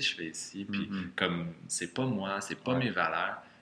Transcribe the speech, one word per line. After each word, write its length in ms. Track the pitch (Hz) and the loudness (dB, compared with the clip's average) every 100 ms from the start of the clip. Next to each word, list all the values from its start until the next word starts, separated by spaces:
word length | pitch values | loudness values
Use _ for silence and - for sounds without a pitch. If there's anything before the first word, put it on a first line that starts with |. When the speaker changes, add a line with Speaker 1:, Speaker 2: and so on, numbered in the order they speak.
Speaker 1:
que 40 | |
je 100 | - - | 0 0
fais 100 | 82 | -4
ici ? » 380 | - - 95 101 | -6 -8 -6 -2
Puis 180 | 101 98 | -2 0
Speaker 2:
Mhm. 200 | 98 87 - | -2 -2 2
Speaker 1:
comme, « 360 | 92 87 85 82 - | 2 2 -2 -6 -6
C'est 260 | - 87 | -4 -2
pas 100 | 131 | 0
moi, 360 | 131 104 95 98 | 2 2 0 -2
c'est 180 | - - | -2 -4
pas 100 | 123 | 2
Speaker 2:
Ouais. 60 | 127 | 4
Speaker 1:
mes 120 | 120 | 4
valeurs. » 460 | 90 82 82 95 - - - | 4 4 2 0 -2 -10 -20